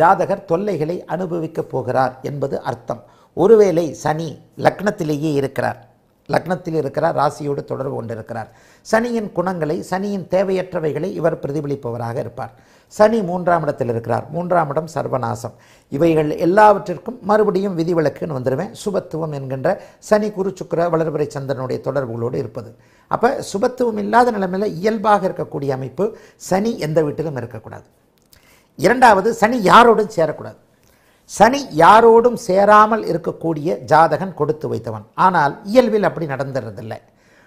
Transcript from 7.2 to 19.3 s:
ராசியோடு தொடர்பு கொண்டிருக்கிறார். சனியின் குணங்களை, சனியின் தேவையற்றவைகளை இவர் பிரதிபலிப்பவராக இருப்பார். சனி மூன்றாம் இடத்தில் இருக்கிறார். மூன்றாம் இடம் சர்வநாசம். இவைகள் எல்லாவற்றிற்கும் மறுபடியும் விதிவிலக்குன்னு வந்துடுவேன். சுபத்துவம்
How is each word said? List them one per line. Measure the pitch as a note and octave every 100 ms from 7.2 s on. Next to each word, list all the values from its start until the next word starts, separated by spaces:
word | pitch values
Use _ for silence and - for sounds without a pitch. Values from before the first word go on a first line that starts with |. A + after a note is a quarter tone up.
ராசியோடு | C#3+ C#3+ D3 C#3+ -
தொடர்பு | B2 C3+ B2
கொண்டிருக்கிறார். | A2+ A2+ - A2+ A2 _ _ _ -
சனியின் | A3 A#3+ A#3 G#3 -
குணங்களை, | F3+ F3 D3+ F3 G#3
சனியின் | F#3 G3+ G3+ -
தேவையற்றவைகளை | F#3 F#3+ F#3 F#3 F3+ D#3 D3 F#3 F3+
இவர் | D#3+ D#3
பிரதிபலிப்பவராக | C#3+ D3 C#3+ C#3 A#2+ A#2 A#2 B2
இருப்பார். | G#2+ C3 A2 - _ _ _ -
சனி | G#3+ A3+ F3
மூன்றாம் | F3+ F3 E3+
இடத்தில் | D3 - A#2+
இருக்கிறார். | A#2 A#2 A2+ C#3+
மூன்றாம் | D#3+ F3+ F3+ D3
இடம் | C#3+ D#3+
சர்வநாசம். | C#3 B2 B2+ A#2 A2+ A2+ - _ _ _
இவைகள் | - E3+ D#3+ D3+ -
எல்லாவற்றிற்கும் | E3+ G3+ G#3+ G3 - E3 - B3 F#3+
மறுபடியும் | G#3+ G#3 F3+ G3+ E3+
விதிவிலக்குன்னு | E3 E3 C#3+ - E3+ C3
வந்துடுவேன். | B2+ C3 G3+ -
சுபத்துவம் | G#3 F#3+ - D#3 D#3+